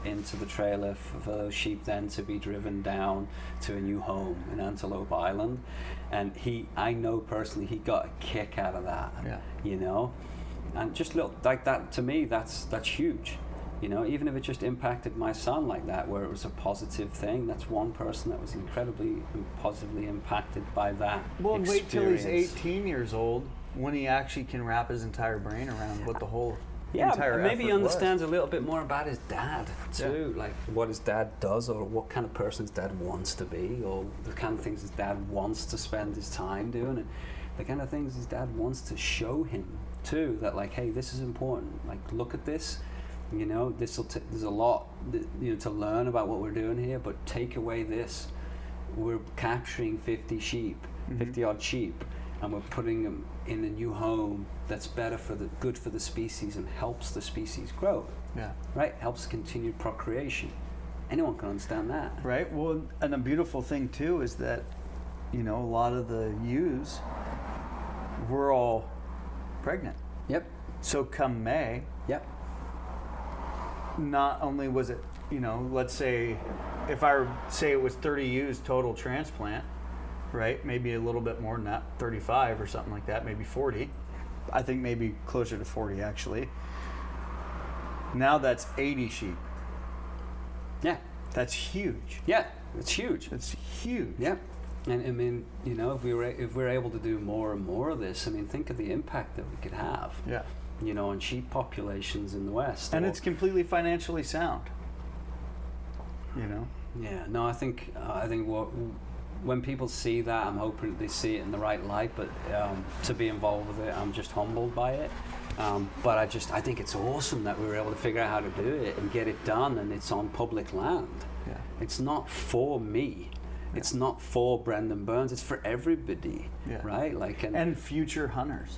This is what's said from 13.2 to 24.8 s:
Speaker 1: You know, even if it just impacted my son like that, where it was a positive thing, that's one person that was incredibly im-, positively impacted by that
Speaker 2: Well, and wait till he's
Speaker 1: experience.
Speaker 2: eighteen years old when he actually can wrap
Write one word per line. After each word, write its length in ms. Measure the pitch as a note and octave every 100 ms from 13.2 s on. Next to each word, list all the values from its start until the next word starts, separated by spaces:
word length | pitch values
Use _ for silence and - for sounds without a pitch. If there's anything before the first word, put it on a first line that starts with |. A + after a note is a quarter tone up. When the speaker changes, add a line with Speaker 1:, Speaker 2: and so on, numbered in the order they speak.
| - - - - - -
Speaker 1:
You 80 | G2+
know, 160 | G2 A#2
even 220 | C#3+ D3
if 80 | C3+
it 60 |
just 220 | C3 C3
impacted 540 | A#2+ B2 B2+ B2 A#2+ -
my 160 | -
son 340 | - - C#3+ B2+
like 180 | F#2+ -
that, 200 | - -
where 160 | G2
it 60 | G2
was 140 | - G#2
a 40 |
positive 640 | - F#2+ G2+ G#2 - G2+
thing, 340 | - G#2 A#2+ A#2
that's 220 | A2+ -
one 220 | A2 A2+
person 400 | - A2 - -
that 80 | E4+
was 120 | - -
incredibly 520 | F#2+ - B2 G#2+ - E3 -
im-, 120 | - - -
positively 460 | G#2 G#2 G#2 G#2+ G#2
impacted 560 | G#2 - G#2 G#2 - G2
by 200 | - G#2
that 300 | G2+ G#2 G#2 - -
Speaker 2:
Well, 160 | F#3 G#3+
and 120 | F#3
wait 200 | G3+ F#3
till 140 | -
he's 100 | F#3+ F3+ -
Speaker 1:
experience. 280 | F3 F3 -
Speaker 2:
eighteen 320 | E3 F#3 G3+
years 260 | C#3+ A2+
old 320 | A2+ A#2 A#2+ C3+ - - -
when 180 | C3
he 140 | C#3+ C3+
actually 380 | C3+ C3 - B2
can 200 | B2+ A#2
wrap 240 | A#2